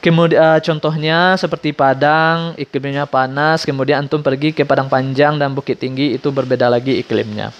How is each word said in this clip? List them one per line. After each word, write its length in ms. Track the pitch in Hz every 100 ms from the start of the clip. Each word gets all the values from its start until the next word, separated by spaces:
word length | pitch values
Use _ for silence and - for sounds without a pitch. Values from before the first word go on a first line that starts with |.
Kemudi-, 340 | 175 165 170 151
eh, 220 | 160 160
contohnya 800 | 156 156 151 156 151 165 180 185
seperti 320 | 175 - 151
Padang, 800 | 147 135 131 143 156 160 165 165 160
iklimnya 480 | 143 139 139 139 143
panas, 560 | 135 131 139 151 160
kemudian 420 | - 135 131 143 143
antum 140 | 156
pergi 320 | 147 131 151
ke 160 | 156 143
Padang 240 | 143 135
Panjang 480 | 135 135 131 147 151
dan 160 | 143 135
Bukit 240 | - 127
Tinggi, 340 | 127 131 143 120
itu 100 | 147 139
berbeda 320 | 127 123 123
lagi 320 | 120 127 127
iklimnya. 500 | - 110 104 104 104 -